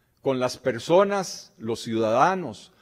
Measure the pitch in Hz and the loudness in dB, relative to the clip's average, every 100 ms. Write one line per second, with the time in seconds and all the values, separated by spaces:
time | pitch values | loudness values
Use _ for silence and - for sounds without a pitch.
0 | _ _ 135 131 127 - 131 117 - 175 | _ _ -4 -2 -2 -2 -4 -4 2 4
1 | 202 202 180 - - _ 113 113 117 113 | 4 0 -6 -12 -18 _ -8 -6 -4 -2
2 | 110 120 165 190 135 101 - _ | 2 4 2 2 -8 -14 -20 _